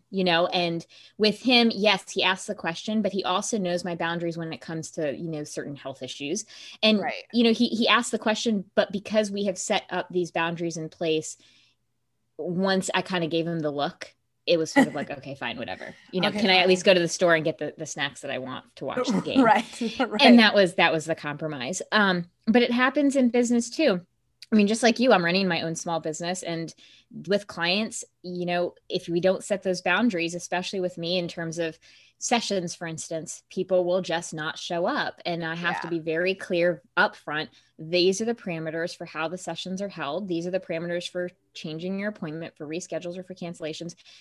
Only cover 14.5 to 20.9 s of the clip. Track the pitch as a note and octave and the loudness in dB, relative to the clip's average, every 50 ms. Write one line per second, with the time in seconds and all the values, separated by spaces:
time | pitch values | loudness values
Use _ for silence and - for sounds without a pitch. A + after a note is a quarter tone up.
14.5 | F3 D#3+ D#3+ - - - - D3+ C3+ D3 C3 - C#3+ C#3 C3+ C#3+ C#3+ - C3 A#2+ | 2 2 0 2 4 4 4 4 2 -4 -6 -6 -8 -10 -12 -12 -12 -8 -8 -8
15.5 | A#2 B2+ A#2 - F#2 - - - - - - - - F#3 E3 D#3 G3 G#3 G#3+ F#3+ | -6 -8 -8 -8 -10 -10 -12 -14 -16 -18 -12 -6 -2 0 0 0 2 2 4 6
16.5 | F#3 F#3 F3+ F#3 F#3 F#3 - G#3 F#3 F3 E3+ E3 - - F3+ E3+ E3 D#3+ D3+ D#3+ | 6 8 8 6 6 6 6 6 6 6 6 2 0 2 4 4 4 4 2 0
17.5 | D#3 - D3+ C#3+ - - D#3 - - D#3+ C#3 C#3 C#3 - - C3+ B2 B2+ B2+ C3 | -2 -4 -6 -8 -8 -8 -10 -10 -6 -4 -4 -4 -6 -8 -10 -8 -8 -6 -8 -8
18.5 | B2+ - - _ _ - D3+ B2+ - - - C#4 G3+ F3+ - C#3+ - C4+ B3+ A3+ | -10 -12 -14 _ _ -10 -8 -6 -4 -2 -2 0 0 0 0 2 4 6 6 6
19.5 | G3+ A3 A3+ - - - A#3 A3 - - B3+ G#3 G#3 G#3 C#4+ A#3+ A#3+ A#3 A3 G#3 | 6 4 2 -2 -6 -8 -6 -6 -2 -2 -2 -2 2 6 10 10 10 10 10 8
20.5 | - G3+ G3 E3+ - - E3+ D#3+ | 8 6 4 4 4 2 2 4